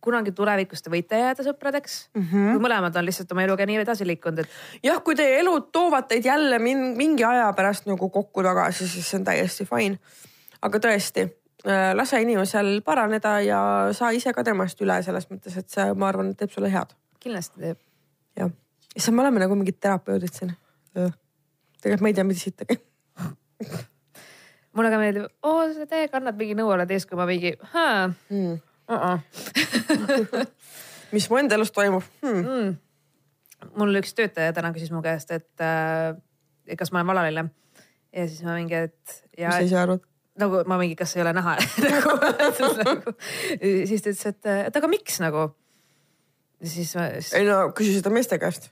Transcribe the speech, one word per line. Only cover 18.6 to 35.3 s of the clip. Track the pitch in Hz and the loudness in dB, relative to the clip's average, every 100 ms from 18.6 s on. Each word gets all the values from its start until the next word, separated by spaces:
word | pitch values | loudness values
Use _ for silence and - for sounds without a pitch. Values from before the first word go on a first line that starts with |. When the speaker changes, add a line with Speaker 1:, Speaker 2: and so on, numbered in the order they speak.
| _ _ _ - | _ _ _ -4
Speaker 2:
Issand, | - 226 | 2 4
me | 277 | 4
oleme | 233 | 4
nagu | 185 202 | 2 2
mingid | 190 - | -2 -2
terapeudid | 202 190 - 196 180 | 0 -2 0 -2 -2
siin. | - 180 175 _ _ _ 185 | -6 -8 -10 _ _ _ -4
Jah. | 180 - _ _ _ _ _ _ | -2 -4 _ _ _ _ _ _
Tegelikult | 208 202 | 0 2
ma | 214 | 2
ei | |
tea, | 196 | 2
mida | 190 180 | 0 0
sittagi. | 190 - - 247 _ _ _ - - - _ _ 226 - - _ _ - - - - _ _ 208 | -4 -10 -4 -4 _ _ _ -10 -10 -10 _ _ -12 -12 -14 _ _ -20 -20 -20 -20 _ _ 0
Speaker 1:
Mulle | 226 | 2
ka | 220 | 4
meeldib, | 214 202 208 _ | 2 0 -4 _
"Oo, | 294 320 320 | 2 2 2
sa | 311 302 | -2 -4
tee | 320 302 | -2 0
kannad | 269 262 208 | -2 -4 -4
mingi | 220 208 | -4 0
nõu | 220 | 2
oled | 190 180 | 2 2
ees," | 190 - | -2 -2
kui | 180 | -2
ma | 180 | 0
mingi, | 180 175 160 - | 0 -2 -4 -6
"Hää. | 330 330 214 185 175 _ | 0 2 2 0 -4 _
Speaker 2:
Mm. | 202 180 165 - _ - | -2 -2 -4 -10 _ -6
Speaker 1:
Uh-uh." | 226 180 180 - - - - 311 240 220 311 208 269 220 | -2 0 -2 -4 -16 -8 -4 -2 -2 0 0 2 0 0
<laughs> | 240 254 _ - - - - - 208 | -2 -4 _ -20 -20 -20 -20 -4 -2
Speaker 2:
Mis | - | 2
mu | 240 | 2
enda | 285 214 | 4 2
elus | 214 | 0
toimub? | - 202 190 185 _ | 2 2 2 -2 _
Hmm. | 285 202 | -2 -2
Speaker 1:
Mm. | 185 262 202 160 _ _ _ _ _ _ _ - - 208 | 0 -2 -2 -4 _ _ _ _ _ _ _ -20 -16 -2
Mul | 208 196 | 2 2
üks | 196 | -2
töötaja | - 220 - 160 | -2 -4 0 -2
täna | 170 170 | -2 -4
küsis | 165 160 | -6 -8
mu | 165 | -6
käest, | 160 160 - | -4 -6 -6